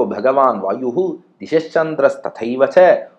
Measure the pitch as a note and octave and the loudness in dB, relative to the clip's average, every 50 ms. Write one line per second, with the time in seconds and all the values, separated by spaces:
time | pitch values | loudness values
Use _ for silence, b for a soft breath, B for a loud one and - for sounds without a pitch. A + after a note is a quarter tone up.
0 | A#2+ G2+ G2+ G2+ G#2+ C3 C3+ C#3 C3+ B2+ A2+ G2+ F#2+ F#2+ G#2 B2 B2+ A#2+ A#2+ E3 | 0 0 -2 -2 0 0 2 2 2 2 0 -2 -4 -6 -6 -4 -6 -4 -4 -4
1 | F#3+ F3+ D#3 - _ _ _ - - - D3+ D#3+ D#3+ - - E3+ D#3+ D#3+ D#3 D#3 | -4 -4 -6 -10 _ _ _ -18 -6 -2 -2 -2 -2 -2 -2 -2 -2 -2 -2 0
2 | C#3 C3 - - - - - - A2+ A#2 B2+ C3 C3+ C3 - F#3 F#3 F3 C#3 - | 0 0 0 -2 -10 -12 -10 -8 -8 -4 -2 0 0 2 4 6 6 6 4 2
3 | B B B | B B B